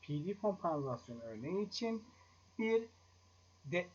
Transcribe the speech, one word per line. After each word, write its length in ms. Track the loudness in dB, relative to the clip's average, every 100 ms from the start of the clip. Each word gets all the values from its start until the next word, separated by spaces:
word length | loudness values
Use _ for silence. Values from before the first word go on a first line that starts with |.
P 240 | -2 -2 -2
D 120 | 0
kompansasyon 800 | 0 2 2 2 0 -2 -6 -10
örneği 480 | -8 -6 -2 0 -2
için 360 | -2 -2 -2 -6 -20 -20 -20 -20 0
bir 280 | 4 4 2 -14 -20 -20 -20 -20 -20 -16 -2
de 220 | 0 0